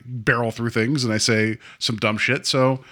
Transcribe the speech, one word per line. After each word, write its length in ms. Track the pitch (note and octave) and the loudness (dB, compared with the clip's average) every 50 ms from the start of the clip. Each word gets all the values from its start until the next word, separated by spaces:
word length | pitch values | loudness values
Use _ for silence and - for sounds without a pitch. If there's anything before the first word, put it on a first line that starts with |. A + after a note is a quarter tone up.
| - | -8
barrel 440 | B2 B2 A#2+ G#2 - A#2+ A#2+ A#2+ A2+ | -10 -10 -2 0 0 2 2 0 -2
through 200 | - - A#2 A#2 | -2 -2 -4 -2
things 340 | - A#2 A2+ B2 D#3 C#3 B2 | 0 0 0 2 0 0 0
and 80 | A2+ | 0
I 60 | G#2+ G#2+ | 0 0
say 400 | - - A2+ G#2+ A2 A2 G#2+ - - - - - | 2 2 2 2 2 0 -2 -6 -10 -20 -12 -6
some 200 | - - A#2 G#2 | -4 -4 -2 0
dumb 180 | A2+ G#2+ A2 | 0 0 0
shit. 300 | G#2+ - - A#2+ - - | 0 0 0 0 0 -2
So, 340 | - - C3 C3 C3 C3 C3 - - | -2 2 2 2 2 2 0 -6 -16